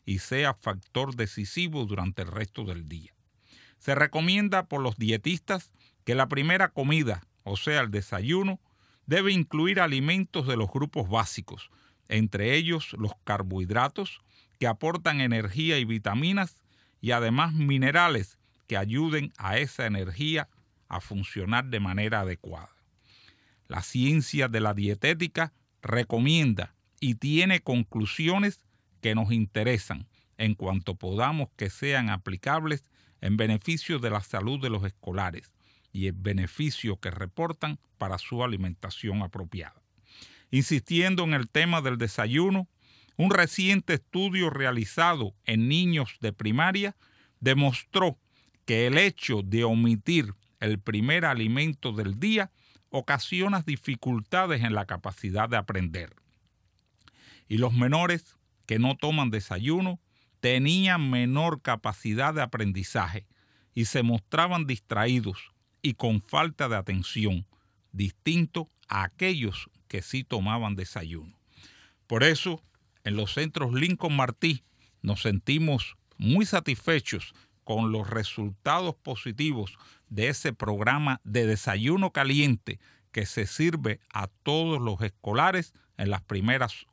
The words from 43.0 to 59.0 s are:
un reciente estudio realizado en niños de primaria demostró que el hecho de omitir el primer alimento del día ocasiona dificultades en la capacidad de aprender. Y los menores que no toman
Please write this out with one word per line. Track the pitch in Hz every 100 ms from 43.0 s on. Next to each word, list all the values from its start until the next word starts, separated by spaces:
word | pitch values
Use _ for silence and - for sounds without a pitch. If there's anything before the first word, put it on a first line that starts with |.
| _ -
un | 180
reciente | 196 165 - 185 196 - 156
estudio | - 180 196 185 170
realizado | 135 135 120 104 - 170 160 104 - -
en | 110 117
niños | 160 180 160 123 -
de | 110
primaria | 101 107 120 170 190 202 - _ _ _ -
demostró | 131 135 139 123 - 196 185 131 _ _ _ _ -
que | 113 123
el | 143
hecho | 196 - - 110
de | 98 113
omitir | 117 113 117 113 131 170 117 98 _ -
el | 107 107
primer | - 107 120 170 165
alimento | 123 110 127 156 143 131
del | 107 98 98
día | 196 220 190 _ _ _ _
ocasiona | 139 127 143 - 180 190 190
dificultades | 156 139 - 123 127 120 107 180 185 139
en | 117
la | 104 98
capacidad | 92 98 - 101 98 113
de | 117
aprender. | 98 95 90 87 82 - _ _ _ _ _ _ _ _ - _ - - -
Y | 107
los | 123
menores | 123 123 156 175 170 - _ _ _ -
que | 113
no | 127
toman | 139